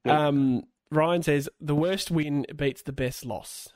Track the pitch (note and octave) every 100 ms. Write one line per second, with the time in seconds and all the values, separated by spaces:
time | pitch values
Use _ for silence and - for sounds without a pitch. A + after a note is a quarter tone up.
0 | C3+ D3+ D3 C#3+ C3+ B2 - _ - D3+
1 | D#3+ F3 E3 C#3+ C#3 - D3+ D3 E3+ F#3+
2 | - E3 D3+ C#3+ - D3 C#3 C3 - C3+
3 | B2+ - B2 G2+ - - -